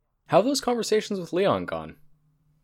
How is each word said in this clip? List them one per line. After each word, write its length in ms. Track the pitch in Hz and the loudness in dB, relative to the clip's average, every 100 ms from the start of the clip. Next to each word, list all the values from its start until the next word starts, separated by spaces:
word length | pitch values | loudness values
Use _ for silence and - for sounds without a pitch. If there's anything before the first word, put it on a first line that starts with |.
| _ _ - | _ _ 2
How 100 | 160 | 4
have 80 | 226 | 4
those 160 | 277 | 0
conversations 580 | - 247 208 214 - 196 | -2 -2 0 -2 -2 -6
with 140 | 170 | -4
Leon 320 | 165 196 104 87 | 0 2 2 -2
gone? 300 | 80 78 - - _ _ _ _ _ | -8 -8 -16 -20 _ _ _ _ _